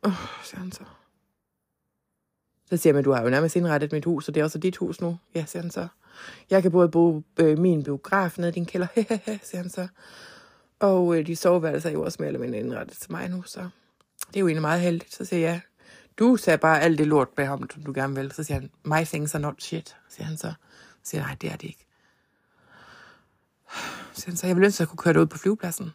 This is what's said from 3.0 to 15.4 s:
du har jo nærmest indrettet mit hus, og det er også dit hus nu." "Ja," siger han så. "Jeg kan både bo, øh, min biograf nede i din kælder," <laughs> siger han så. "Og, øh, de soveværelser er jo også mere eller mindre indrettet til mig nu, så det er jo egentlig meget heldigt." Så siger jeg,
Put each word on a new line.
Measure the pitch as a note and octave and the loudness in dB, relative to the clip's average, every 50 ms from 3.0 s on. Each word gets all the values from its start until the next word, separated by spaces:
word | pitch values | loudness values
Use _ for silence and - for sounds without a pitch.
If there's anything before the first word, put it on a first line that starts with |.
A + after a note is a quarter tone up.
| C3+ | 6
du | C3+ | 4
har | C3+ B2 | 2 4
jo | A2+ A#2+ | 4 2
nærmest | B2+ C#3 D#3+ E3 - | 2 4 2 2 2
indrettet | F3+ F3 E3+ D3+ D3 C#3+ D3 | 0 0 2 2 0 0 -2
mit | D3+ D3+ C#3 | -4 -2 -2
hus, | E3 F3 C#3+ C#3+ - | 0 -2 -2 -4 -4
og | D3+ | -2
det | D#3 | 0
er | D3+ | 0
også | D#3 - E3 | 0 -2 -2
dit | D3+ F#3 F#3 - | -2 -2 -2 -2
hus | F#3+ - F3 - | -6 -6 -6 -6
nu." | - E3+ E3+ E3+ _ _ _ | -6 -6 -6 -8 _ _ _
"Ja," | E3+ D#3 | -8 -8
siger | - - F3 | -6 -8 -10
han | E3+ F3 | -10 -8
så. | - - F3 F3 _ _ _ _ - - - - - - _ _ | -8 -8 -10 -10 _ _ _ _ -20 -20 -20 -20 -20 -20 _ _
"Jeg | F#3 G3 | 4 4
kan | F3+ F#3+ | 4 6
både | E3 F3+ F3 E3+ | 6 6 6 6
bo, | D#3 E3+ E3+ E3+ D#3+ D3+ D3+ _ _ - | 6 4 4 4 4 0 -4 _ _ 4
øh, | E3 D#3 D#3 D3+ | 4 4 6 4
min | F3 F#3 F3 D#3 C#3+ | 4 4 4 2 0
biograf | C#3 C#3+ C#3 _ - - G3 F#3+ F3 - - | -4 -6 -8 _ 0 0 0 0 0 -2 -2
nede | F3 E3+ | -4 -4
i | |
din | E3 F3+ E3+ | -2 -4 -6
kælder," | E3+ - F3+ F3+ F3+ - | -4 -4 -4 -4 -2 0
<laughs> | - G#3+ - A#3 G#3 - - G#3+ G3+ - | -2 0 0 -2 -4 -4 -8 -10 -10 -12
siger | - - F3+ | -12 -10 -10
han | F3+ F3+ | -10 -8
så. | - - F3+ F3+ _ _ - - - - - - - - - _ _ _ _ _ _ _ | -8 -8 -10 -10 _ _ -20 -20 -20 -20 -20 -20 -20 -20 -20 _ _ _ _ _ _ _
"Og, | - G3+ F#3+ F#3 F3+ F3 E3+ E3 | 2 4 4 4 4 4 2 2
øh, | D3+ E3 | 0 -2
de | E3+ | -6
soveværelser | E3 - F#3 F3 F3+ D#3+ E3 C#3+ D3 E3 E3+ | 0 2 4 4 4 2 0 -2 -2 -2 -2
er | D3+ | -4
jo | D#3 D#3 | -2 -4
også | F3 E3+ - | -4 -6 -6
mere | D#3+ D3 | -6 -6
eller | C3+ B2+ | -4 -6
mindre | B2 B2 A#2+ G#2+ | -6 -6 -6 -6
indrettet | A2 B2 A#2+ A2 - - - - | -6 -6 -8 -8 -10 -12 -14 -16
til | - - | -14 -12
mig | - - - F3+ | -10 -10 -8 -8
nu, | F3+ F#3 F3+ | -8 -8 -10
så | - - - F3+ F3+ - _ _ _ _ _ _ _ _ _ - _ | -12 -14 -14 -14 -14 -16 _ _ _ _ _ _ _ _ _ -16 _
det | - | -4
er | G3+ | 0
jo | G3 F3 | 0 2
egentlig | D#3 D#3 | 2 0
meget | D#3 D3+ D#3+ F3 | 0 0 0 2
heldigt." | F3 F3+ E3+ E3+ - _ - | 2 0 0 -2 -6 _ -14
Så | - G3 | -12 -8
siger | F#3+ - | -4 -2
jeg, | F3 | 0